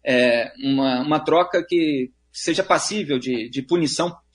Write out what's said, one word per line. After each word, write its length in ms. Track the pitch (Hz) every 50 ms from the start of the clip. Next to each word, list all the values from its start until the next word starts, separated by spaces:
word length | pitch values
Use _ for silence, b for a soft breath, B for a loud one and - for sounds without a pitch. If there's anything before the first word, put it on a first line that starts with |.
| -
é, 460 | 143 127 123 123 123 117 120 113 - - -
uma, 400 | 139 139 139 135 135 135 127 127
uma 180 | 127 147 156 151
troca 460 | 151 156 151 165 180 180 - 175 170
que 460 | - 175 170 160 156 147 135 127 123 _ _ _ _
seja 320 | - - - 175 160 160 190
passível 540 | - 185 160 - - 208 214 185 147 143 127
de, 300 | 120 127 127 117 110 120
de 120 | 123 135
punição, 540 | 131 - 170 175 160 139 - - 165 175 170 - _ _